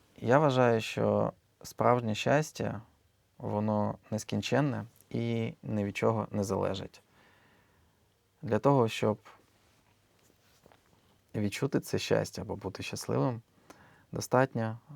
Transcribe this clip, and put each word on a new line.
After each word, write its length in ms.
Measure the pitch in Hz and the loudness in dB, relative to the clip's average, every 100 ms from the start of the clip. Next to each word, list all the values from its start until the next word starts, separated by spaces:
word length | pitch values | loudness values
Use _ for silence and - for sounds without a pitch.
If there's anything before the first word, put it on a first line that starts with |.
| _ - | _ -6
я 220 | 113 131 | 4 6
вважаю, 420 | 156 131 123 113 | 6 6 4 4
що 520 | 110 - 107 104 110 - _ _ | 0 -2 2 2 0 -4 _ _
справжнє 520 | - - 113 123 117 107 | -10 0 4 4 2 -2
щастя, 680 | - 139 156 - 110 110 113 _ _ _ _ - | 2 2 0 -4 -6 -6 -12 _ _ _ _ -12
воно 600 | 107 104 107 107 104 107 - | -4 -2 0 0 0 -4 -6
нескінченне 760 | 107 - 107 - 123 147 110 110 _ - | -8 -4 -4 0 0 0 -2 -8 _ -8
і 440 | 117 117 117 113 110 | -4 -2 -2 -4 -6
ні 220 | - 107 101 | -6 -2 -2
від 120 | 101 | 0
чого 300 | 113 113 110 | 0 0 -2
не 120 | 104 | -2
залежить. 580 | 95 95 95 98 - - _ _ _ _ _ _ _ _ _ _ _ _ _ _ | -2 0 -2 -4 -10 -16 _ _ _ _ _ _ _ _ _ _ _ _ _ _
Для 180 | - 110 | -2 2
того, 280 | 143 139 113 | 4 4 4
щоб 320 | - 110 104 - - _ _ _ _ _ _ _ _ _ _ _ _ - _ _ _ _ _ _ 113 | 2 0 0 -6 -20 _ _ _ _ _ _ _ _ _ _ _ _ -20 _ _ _ _ _ _ -4
відчути 440 | 104 - 139 - | -4 -2 -2 -2
це 180 | - 107 | -2 -4
щастя 440 | - 107 104 - | 0 0 0 -6
або 140 | - 95 | -8 -8
бути 280 | 98 - | -8 -8
щасливим, 580 | - 107 - 120 139 117 - _ - - - - _ | -8 -8 -4 0 0 -4 -10 _ -20 -20 -20 -20 _
достатньо 680 | - - 127 131 123 113 113 - | -10 0 2 2 0 -4 -6 -14